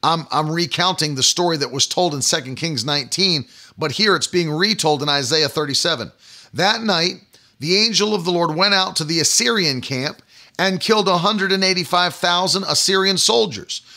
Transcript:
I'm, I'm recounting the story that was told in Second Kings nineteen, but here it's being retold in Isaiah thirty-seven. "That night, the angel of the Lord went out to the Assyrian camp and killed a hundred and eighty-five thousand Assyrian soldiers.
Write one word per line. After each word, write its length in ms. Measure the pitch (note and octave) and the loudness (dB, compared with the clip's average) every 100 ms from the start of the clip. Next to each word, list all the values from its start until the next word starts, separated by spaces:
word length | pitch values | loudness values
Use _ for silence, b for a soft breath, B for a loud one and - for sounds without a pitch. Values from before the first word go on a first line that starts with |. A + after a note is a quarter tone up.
| D3+ | 0
I'm, 180 | E3 C3+ | 0 -2
I'm 180 | C#3+ D#3 | -2 -2
recounting 680 | E3 F3 - F3+ F3+ D#3 C3+ | -2 -2 0 0 0 -2 0
the 80 | |
story 340 | B2+ - F3 D#3+ | 0 2 0 0
that 140 | C3 | -2
was 140 | C3+ - | -2 -2
told 280 | - F3+ | 0 0
in 80 | C#3+ | 0
Second 340 | A#2+ E3 B2+ C3 | 0 -2 -4 -6
Kings 300 | E3 C#3 B2+ | -4 -4 -2
nineteen, 600 | D3 A#2+ - F#3+ D#3 - B B - | -4 -4 -2 0 0 -4 B B -8
but 140 | D3 | -6
here 240 | B2+ G#3+ E3+ | 0 2 2
it's 120 | - | 2
being 220 | F3+ E3 | 0 0
retold 540 | D3+ G3+ G#3+ D#3+ D3 | 0 0 0 0 0
in 60 | D3 | 0
Isaiah 400 | C#3+ B2 D#3 C#3+ | -2 0 0 0
thirty-seven. 640 | - D3 C3+ E3+ D3 G#2+ - B B B | -2 -2 0 0 -2 -6 -14 B B B
"That 280 | - F#3 A3+ | -2 0 0
night, 340 | A3 F3 F3 F3+ - b b b | 0 0 0 -4 -14 b b b
the 160 | D#3 F#3+ | 0 2
angel 400 | A3+ F#3+ G#3 G#3+ | 2 2 0 0
of 80 | |
the 80 | E3+ | 0
Lord 240 | F3 E3+ D#3 | 0 0 2
went 180 | G3+ | 2
out 220 | G3 F#3+ F3+ | 2 0 -2
to 80 | |
the 160 | D#3 E3 | -2 0
Assyrian 640 | D3 - A#3+ A3+ E3 B2+ | 0 2 2 2 0 -2
camp 400 | - C3 C#3+ - B B B - | -4 -4 -4 -8 B B B -2
and 220 | F#3+ F#3 | -2 0
killed 300 | - G#3+ F#3+ | 2 2 4
a 80 | F3+ | 2
hundred 340 | F3+ G#3+ F#3+ | 2 0 0
and 100 | F#3+ | 2
eighty-five 540 | F#3+ F3+ E3+ F3 F3+ - | 2 0 0 0 0 0
thousand 480 | F3 F3 F#3 F3+ F3+ | 0 2 0 0 0
Assyrian 480 | - - F#3+ F#3+ F#3+ | 0 2 2 2 2
soldiers. 640 | - A#2+ G#3+ G#2+ - - B | 2 2 2 -4 -10 -12 B